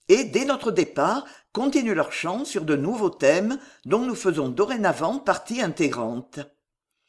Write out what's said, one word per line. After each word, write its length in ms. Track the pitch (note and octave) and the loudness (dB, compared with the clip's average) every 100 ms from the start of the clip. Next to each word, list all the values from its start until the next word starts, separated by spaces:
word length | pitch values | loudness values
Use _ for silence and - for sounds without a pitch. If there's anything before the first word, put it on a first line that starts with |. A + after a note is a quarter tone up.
| - | 4
et 160 | A3+ | 4
dès 220 | A3 A3+ C4+ | 4 0 0
notre 240 | C4 A3+ | 0 0
départ, 560 | F3+ D#3 - E3 C4 - - _ | 0 0 2 0 0 -6 -18 _
continuent 400 | A3 C4+ C#4 A3+ | -4 0 2 2
leur 200 | E3 C#3+ | 0 -2
chant 340 | - E3 A3 - | -4 -4 -4 -4
sur 180 | F#3+ | -4
de 100 | D#3+ | 0
nouveaux 360 | C#3+ D#3+ A#3 F#3 | 0 0 0 -2
thèmes 480 | - - E3+ G#3+ C4+ - - | 2 4 4 2 -4 -10 -12
dont 160 | B2+ G#3+ | -2 0
nous 140 | B3+ | 0
faisons 340 | A3 F#3+ D#3 C3 | -2 -2 0 -2
dorénavant 720 | B2+ G#3+ A#3+ F#3+ C#3+ E3+ C4+ | 0 -2 0 0 0 -2 -2
partie 420 | - - - A#3+ | -2 -2 -2 -4
intégrante. 800 | F3+ D#3+ C#3+ A#2+ A2+ A#2+ - C#3+ - _ _ _ _ _ | -2 0 0 0 -6 -6 -10 -14 -14 _ _ _ _ _